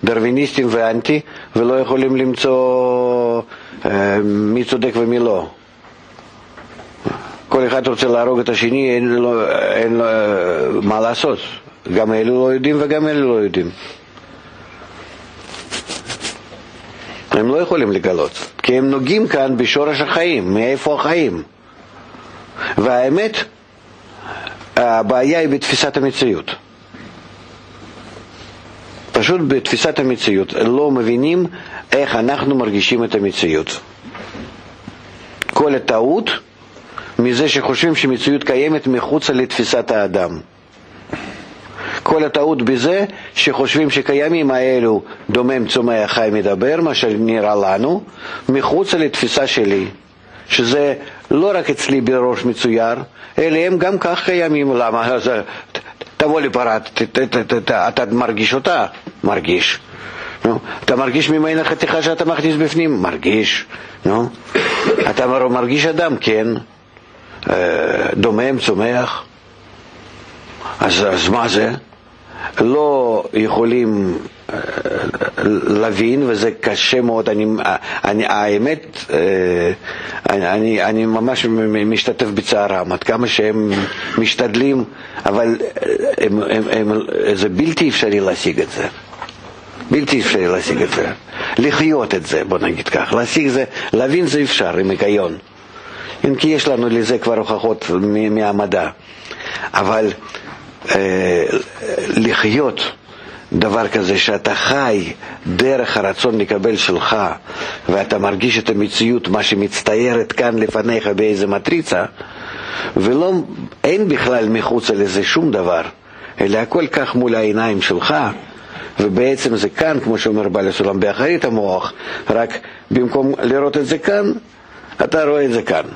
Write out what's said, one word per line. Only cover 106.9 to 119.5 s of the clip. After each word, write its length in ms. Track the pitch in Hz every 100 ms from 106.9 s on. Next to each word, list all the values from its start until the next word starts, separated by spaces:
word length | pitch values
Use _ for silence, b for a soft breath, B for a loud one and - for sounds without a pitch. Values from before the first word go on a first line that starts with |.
| 90 - 110 95 78 B B B B -
ואתה 280 | 92 98 107
מרגיש 400 | 101 101 120 117
את 120 | 110
המציאות, 580 | 104 101 - 113 120 95
מה 160 | 104
שמצטיירת 880 | 98 101 101 - - 107 123 117 110
כאן 280 | - 120 113
לפניך 480 | 107 110 107 117 104
באיזה 400 | 98 107 104 101
מטריצה, 580 | 101 - 170 156 90 90 - B B B B B B B -
ולא, 340 | 95 135 180 185 - - - -
אין 260 | 123 185 208
בכלל 400 | 143 117 123 110
מחוץ 400 | 113 104 117 -
לזה 340 | 104 101 92
שום 280 | 95 - 160
דבר, 300 | 104 90 87 82 - B B B B
אלא 160 | 98 107
הכל 300 | 117 170 151
כך 280 | - 131 123
מול 200 | 123 113
העיניים 460 | 110 104 113 101
שלך, 340 | - 90 90 151 120 - - B B B B B
ובעצם 560 | 104 95 123 135 135